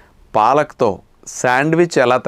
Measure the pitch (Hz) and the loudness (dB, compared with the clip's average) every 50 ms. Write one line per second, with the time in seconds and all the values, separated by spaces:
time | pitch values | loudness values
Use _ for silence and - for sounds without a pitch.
0 | - _ _ _ - _ - 110 107 117 135 151 151 - - - 131 110 92 - | -20 _ _ _ -14 _ -2 0 2 2 2 2 0 -2 -4 -4 -2 -2 -2 -4
1 | - _ _ _ - - - - - 127 123 131 143 156 160 160 175 165 - 151 | -12 _ _ _ -20 -20 -12 -6 -2 -2 0 0 0 0 0 0 0 0 0 0
2 | 131 120 123 127 - | 2 2 2 0 0